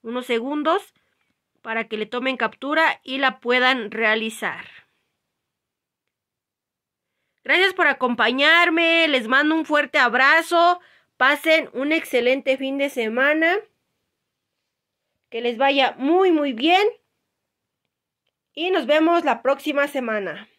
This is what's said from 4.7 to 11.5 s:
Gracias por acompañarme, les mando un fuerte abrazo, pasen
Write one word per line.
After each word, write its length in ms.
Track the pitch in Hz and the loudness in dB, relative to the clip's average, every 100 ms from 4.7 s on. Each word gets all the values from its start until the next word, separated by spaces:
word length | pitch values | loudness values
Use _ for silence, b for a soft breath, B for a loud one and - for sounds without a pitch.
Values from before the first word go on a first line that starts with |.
| - _ _ _ _ _ _ _ _ _ _ _ _ _ _ _ _ _ _ _ _ _ _ _ _ _ _ | -20 _ _ _ _ _ _ _ _ _ _ _ _ _ _ _ _ _ _ _ _ _ _ _ _ _ _
Gracias 300 | 240 320 381 | 0 2 2
por 140 | 370 311 | 2 0
acompañarme, 1200 | 269 254 240 220 254 294 330 349 330 330 330 320 | 0 -2 0 0 2 4 4 4 2 2 2 2
les 200 | 269 220 | 0 0
mando 280 | 262 302 320 | 0 2 0
un 100 | 302 | 0
fuerte 320 | 294 285 294 | -2 0 0
abrazo, 840 | 247 240 269 320 330 339 349 349 b b b _ | 2 4 4 4 2 2 4 2 b b b _
pasen 520 | 254 294 320 | 0 2 2